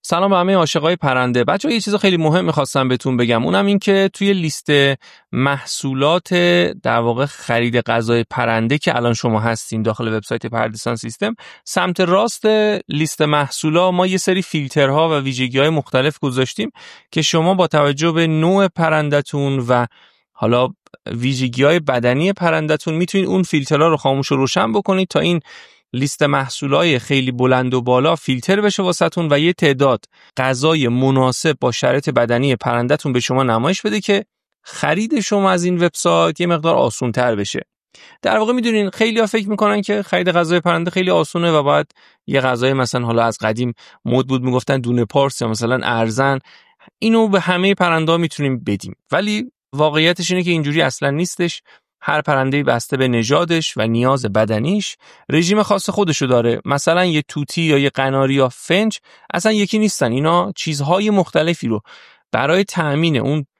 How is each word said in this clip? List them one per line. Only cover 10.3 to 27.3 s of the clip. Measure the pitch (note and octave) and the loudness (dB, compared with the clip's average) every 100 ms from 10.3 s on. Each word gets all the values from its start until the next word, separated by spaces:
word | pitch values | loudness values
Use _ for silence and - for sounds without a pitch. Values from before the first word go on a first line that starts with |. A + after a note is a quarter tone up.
| A#2 | -8
پردیسان | A2+ A2+ A2+ A2 A#2+ | -4 -4 -4 -4 -8
سیستم، | A#2 A2+ - G#3 A#3 - - | -6 -8 -6 -6 -6 -16 -20
سمت | - F#3+ F3+ E3+ | -6 -2 -2 0
راست | F3+ F#3+ A3+ - G#3+ G#3+ G#3+ G#3 - | 2 2 0 -2 0 2 0 -2 -4
لیست | D3 D#3 - | -2 -2 0
محصولا | D3+ D3 C#3 - D#3 D#3+ F#3 | 0 2 0 -2 0 2 2
ما | F3+ F#3 | 2 0
یه | F#3 | 0
سری | - F#3 | 0 -2
فیلترها | - D#3 C3+ D3+ C#3 C#3+ D#3+ | -2 -4 -2 0 2 2 2
و | D3+ | 0
ویژگی‌های | C3+ B2 B2+ C3 D3 | -2 -2 -2 2 2
مختلف | D#3 - B2+ C#3 - | 0 0 0 0 -2
گذاشتیم | C#3+ B2+ C3 - A3 - - - _ | -4 -2 -2 -4 -8 -8 -20 -20 _
که | - | -4
شما | D3+ E3 E3 | 0 2 2
با | F#3+ E3+ | 2 2
توجه | D3+ C#3+ C#3 E3 | 2 2 2 0
به | D#3+ E3 | 2 2
نوع | D#3 E3 G3 F#3+ | 2 2 2 2
پرندتون | - D#3+ D#3 D3 D3 - D3 C#3 C3+ | 0 0 2 2 0 0 -4 -2 -2
و | A#2+ B2 A#2 _ _ _ _ | 2 2 2 _ _ _ _
حالا | - A2 B2 B2+ - _ - | -4 0 2 0 -4 _ -18
ویژگی‌های | - A#2 B2+ C3 C3 A#2 C#3 E3+ | -10 -4 -2 -2 -2 2 2 4
بدنی | C#3+ B2+ B2 C3 F3+ | 2 0 2 2 0
پرندتون | G3+ F3 D#3+ D#3 D#3 - | 0 0 0 0 -2 -2
می‌تونید | D#3+ F3 G3 F#3+ | -2 0 0 0
اون | F#3 | 0
فیلترها | F3+ D#3 C3+ D3 E3 | 0 -2 0 2 2
رو | D3+ | 2
خاموش | C#3 C3+ C#3 | 0 -2 0
و | |
روشن | C3+ C3+ F#3+ A3 | 0 0 0 0
بکنید | G#3+ G3 F#3+ F#3+ | -2 0 -2 0
تا | - | 0
این | D#3+ E3+ - - - _ _ | 0 -2 -4 -20 -20 _ _
لیست | B2 C#3 - | -4 -4 0
محصولای | C#3+ C#3+ C3 - C#3+ C#3+ E3+ B2+ | 0 0 -2 -6 0 2 2 0
خیلی | - C#3 C3 | 0 0 0